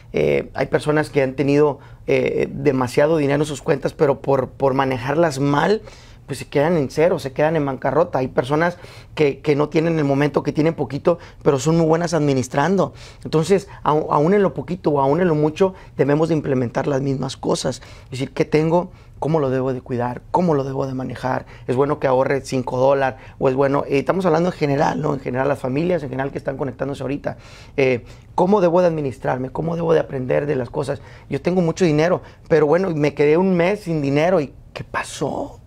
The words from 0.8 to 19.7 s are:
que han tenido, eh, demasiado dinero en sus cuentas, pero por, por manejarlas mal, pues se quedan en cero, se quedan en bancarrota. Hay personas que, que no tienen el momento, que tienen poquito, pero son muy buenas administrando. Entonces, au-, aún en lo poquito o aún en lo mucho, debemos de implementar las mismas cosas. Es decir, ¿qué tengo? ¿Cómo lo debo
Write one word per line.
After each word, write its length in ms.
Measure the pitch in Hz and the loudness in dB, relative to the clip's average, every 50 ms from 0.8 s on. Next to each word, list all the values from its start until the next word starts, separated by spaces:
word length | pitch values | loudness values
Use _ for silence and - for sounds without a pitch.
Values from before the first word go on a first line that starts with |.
| 120 151 151 156 151 - | 0 0 0 0 0 0
que 120 | - 147 | 0 0
han 140 | 135 131 131 | 0 0 -2
tenido, 440 | 147 143 135 143 143 151 147 135 - - - - - - | -2 0 2 4 4 4 2 0 -4 -10 -20 -20 -10 -2
eh, 420 | - 139 131 127 - - - - - | 0 0 2 2 0 0 0 -2 -2
demasiado 640 | - - 143 147 135 131 127 120 - 147 147 151 170 | -4 -2 0 0 2 2 0 0 2 2 2 2 2
dinero 280 | 156 143 135 143 147 156 | 2 2 0 0 0 -2
en 40 | |
sus 140 | 151 147 - | -4 -6 -6
cuentas, 320 | - - 156 131 - 151 - | -2 -2 -2 -2 -2 -6 -2
pero 260 | - 160 139 135 - | 0 0 0 0 0
por, 300 | - 139 139 131 127 - | 0 0 0 0 0 -4
por 240 | - - 135 135 127 | -4 -2 0 0 2
manejarlas 680 | 135 135 131 131 117 117 135 143 160 175 160 135 135 | 2 0 0 -2 -4 -4 -2 0 2 2 0 0 0
mal, 440 | 143 143 143 147 160 190 208 214 - - - - - - - - - | 0 0 2 2 2 2 0 -2 -4 -10 -20 -20 -20 -20 -20 -20 -12
pues 140 | - 139 - | -12 -10 -10
se 80 | 123 | -10
quedan 300 | - - 147 143 165 180 | -4 0 0 2 2 2
en 120 | 160 139 120 | 0 0 -2
cero, 300 | - 156 156 180 185 147 | 0 2 2 2 2 0
se 140 | 127 135 123 | -4 -4 -2
quedan 240 | - 151 156 170 | 0 0 2 2
en 80 | 160 143 | 0 0
bancarrota. 520 | 139 131 123 - 139 127 147 180 - - 139 | -2 -4 -4 -4 0 2 2 2 2 0 -2
Hay 100 | 131 127 | -2 -2
personas 480 | - - 123 123 147 156 170 175 170 - - - - - - - - | -2 -2 -2 0 0 0 0 0 -2 -6 -12 -20 -20 -20 -20 -10 -2
que, 280 | - 151 139 135 - | 0 0 0 0 0
que 140 | - 156 143 | 0 0 2
no 100 | 135 147 147 | 2 0 0
tienen 300 | - 165 156 170 165 160 | 0 0 0 2 0 0
el 60 | 147 | 0
momento, 360 | 139 139 139 147 147 - - | 2 2 2 2 2 0 0
que 120 | - 147 135 | -2 0 0
tienen 200 | 160 147 165 156 | 2 2 0 0
poquito, 460 | - 147 117 139 135 - 180 170 - - - - - - | -2 -4 -6 -6 -2 0 0 0 0 -4 -14 -20 -2 2
pero 160 | 156 147 135 | 2 2 2
son 160 | 123 160 165 | 2 2 2
muy 80 | 170 165 | 4 4
buenas 280 | 156 160 170 175 160 170 | 4 2 2 0 0 0
administrando. 800 | 156 147 143 135 131 117 - - 143 139 170 196 190 156 120 - - - - - - - | 0 2 2 2 0 -2 -2 0 0 2 2 2 2 0 -2 -4 -10 -18 -20 -18 -14 -6
Entonces, 420 | 135 - 156 165 160 202 180 - - - - - | -2 0 0 2 2 2 0 0 -4 -12 -4 0
au-, 240 | - 147 156 156 160 | 0 2 2 2 2
aún 240 | 151 151 147 170 202 | 2 2 4 4 4
en 80 | 208 | 4
lo 120 | 196 170 - | 2 0 -2
poquito 360 | - 127 139 175 185 - 170 | -4 -8 -8 -8 -4 -2 0
o 100 | 147 143 | 0 2
aún 180 | 139 135 147 170 | 2 2 2 2
en 80 | 185 | 2
lo 80 | 175 156 | 2 2
mucho, 380 | 151 151 156 156 - 190 185 190 - - - - | 2 2 0 2 0 0 0 0 -6 -16 -8 -2
debemos 320 | - 139 135 147 151 165 160 | 0 2 2 4 2 2 2
de 60 | 165 | 0
implementar 520 | 151 123 151 135 127 120 113 - 139 - | 0 0 0 0 0 0 -2 -2 -4 -2
las 140 | 156 139 131 | -2 -2 -2
mismas 340 | 139 139 135 135 143 139 - | -2 -2 -2 -4 -4 -8 -8
cosas. 460 | - - 151 - - - 151 123 - - - - - - | -6 -4 -2 -2 -2 -2 -6 -6 -8 -12 -18 -20 -20 -16
Es 60 | - | -12
decir, 200 | 131 123 - - | -8 -8 -8 -4
¿qué 140 | - - 151 | -2 -4 -2
tengo? 460 | - - 151 156 165 165 175 180 185 - - - - - - | 0 2 2 2 2 2 0 0 -4 -10 -20 -20 -20 -10 -6
¿Cómo 200 | - 139 160 160 | -2 0 0 2
lo 80 | 143 131 | 2 0
debo 240 | 127 131 127 135 | 0 0 0 -2